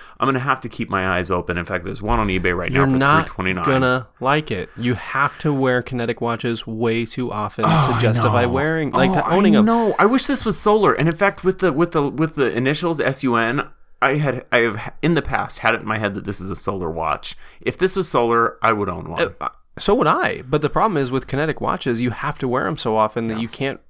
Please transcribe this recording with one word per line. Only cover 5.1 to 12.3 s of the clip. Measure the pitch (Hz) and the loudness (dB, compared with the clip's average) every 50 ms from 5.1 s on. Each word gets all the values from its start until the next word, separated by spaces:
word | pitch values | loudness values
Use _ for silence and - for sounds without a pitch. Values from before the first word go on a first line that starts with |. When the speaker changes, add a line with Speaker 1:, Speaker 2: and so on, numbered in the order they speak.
| - 135 139 139 - - | -2 -2 -2 -2 -2 -2
Speaker 2:
to | - 151 | -2 -2
wear | 147 135 135 131 127 123 | 0 2 2 2 2 0
kinetic | 120 - 131 120 117 117 117 - | -2 -2 -4 -4 -4 -4 -4 -2
watches | 120 117 117 117 - 120 117 113 - | -2 -2 -2 -2 -2 -2 -4 -4 -6
way | - 113 110 120 117 113 117 117 | -8 -4 -2 0 0 0 0 -2
too | 113 - - 127 117 104 | -4 -4 -6 -6 -4 -4
often | 107 104 101 - - - | -4 -6 -6 -4 -2 0
Speaker 1:
Oh, | 160 | 2
Speaker 2:
to | 165 160 143 131 120 | 2 4 2 2 2
Speaker 1:
I | 110 | 2
Speaker 2:
justify | 120 110 110 120 113 120 113 120 123 | 2 2 2 2 2 2 2 2 2
Speaker 1:
know. | 123 | 2
Speaker 2:
wearing, | 120 135 143 156 160 160 156 135 | 0 0 0 0 0 0 -2 -2
like, | - - 135 185 | 2 2 2 4
Speaker 1:
Oh, | 185 | 4
Speaker 2:
to | - - - | 2 2 2
owning | 170 190 202 214 208 | 2 4 6 6 6
Speaker 1:
I | 208 | 6
Speaker 2:
them. | 214 | 6
Speaker 1:
know. | 220 233 233 226 208 - - | 4 4 4 2 2 2 4
I | 185 | 4
wish | 208 247 262 - | 4 4 4 2
this | - 277 220 - | 2 -2 0 0
was | 220 190 - | 0 2 2
solar. | - 214 214 220 202 160 117 | 4 4 4 6 6 4 4
And | - 147 165 | 4 2 0
in | 160 | 2
fact, | 156 202 196 196 - - | 2 0 0 0 0 0
with | 185 185 - | -2 0 2
the, | 190 180 139 | 0 0 2
with | 139 170 170 | 2 0 2
the, | - 160 143 139 | 2 0 0 0
with | - 131 160 156 | 0 0 -2 -2